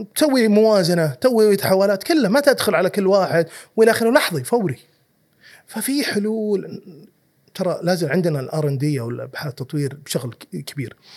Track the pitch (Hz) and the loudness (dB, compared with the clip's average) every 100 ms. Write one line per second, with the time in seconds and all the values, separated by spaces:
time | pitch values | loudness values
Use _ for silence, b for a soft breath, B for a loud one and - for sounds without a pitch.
0 | 208 - 302 262 220 208 220 208 170 175 | -10 -2 0 2 4 4 4 4 2 2
1 | 160 127 254 226 214 196 - 190 202 196 | 0 0 0 4 4 4 2 2 2 0
2 | - 320 208 254 285 247 - 165 185 208 | 0 0 2 2 4 2 2 0 0 0
3 | 190 196 175 156 165 B B - 220 220 | 2 2 2 0 -2 B B 2 4 4
4 | 226 277 - 156 123 240 185 123 _ _ | 4 2 2 -6 -2 -2 -2 -6 _ _
5 | _ _ _ _ b b _ 220 226 277 | _ _ _ _ b b _ -10 -4 -2
6 | 240 208 208 220 214 196 - - - 147 | -2 -2 -2 -2 -2 -2 -4 -14 -16 -20
7 | - _ _ _ _ - 185 156 175 180 | -20 _ _ _ _ -6 -4 -2 -2 -2
8 | 160 160 175 147 127 156 147 139 151 139 | 0 0 0 -2 -4 -4 -2 -2 -2 -4
9 | 117 120 127 - 151 - 127 151 139 139 | -6 -10 -12 -10 -12 -10 -8 -6 -6 -8
10 | - 160 120 - - 180 143 143 123 - | -8 -8 -8 -14 -16 -14 -14 -12 -12 -14
11 | B | B